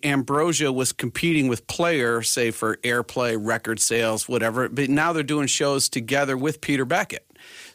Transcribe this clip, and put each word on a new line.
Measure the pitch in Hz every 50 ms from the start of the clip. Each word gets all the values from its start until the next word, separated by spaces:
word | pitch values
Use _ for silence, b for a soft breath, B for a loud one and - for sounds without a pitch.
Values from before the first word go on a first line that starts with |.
| -
Ambrosia | 147 143 135 123 - 143 147 160 170 160 - 156 139
was | 131 127 131 - -
competing | - - 120 - - - 170 160 156 135 131
with | 120 - -
Player, | - - - 170 170 170 143 120 117 117 113 113
say, | - - 135 120 113
for | 110 - 113 110 110 -
airplay, | - 120 120 120 117 - - 131 123 120 113 110
record | 104 113 113 113 - 110 113 107
sales, | - - 117 117 113 113 110 107 - -
whatever. | 123 117 113 113 113 123 127 -
But | 117 135 143 131
now | 139 147 156 170 170
they're | 160 147
doing | 135 151 151 143
shows | 120 - - 156 143 139 139 - -
together | - 135 113 110 135 139 143 135 135
with | 127 135 156 156 156
Peter | - - 143 135 131
Beckett. | 123 165 190 202 - - - - _ B B B B B B B B B